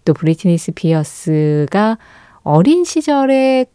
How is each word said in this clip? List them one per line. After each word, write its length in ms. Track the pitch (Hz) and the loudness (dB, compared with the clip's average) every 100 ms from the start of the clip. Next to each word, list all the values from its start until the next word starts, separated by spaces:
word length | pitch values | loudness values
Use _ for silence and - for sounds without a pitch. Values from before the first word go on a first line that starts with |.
| - | -2
또 80 | 147 | 0
브리트니 420 | 156 160 180 170 | -2 0 0 -2
스피어스가 1400 | - - 165 160 151 - 160 156 151 151 143 196 214 226 _ - - _ | -4 -4 -2 -2 -4 -8 -4 -2 0 -2 -2 0 -2 -4 _ -20 -20 _
어린 400 | 151 151 214 349 | 0 2 4 2
시절에 840 | 349 320 302 277 269 269 262 262 254 | 0 -4 -2 0 2 2 2 0 -2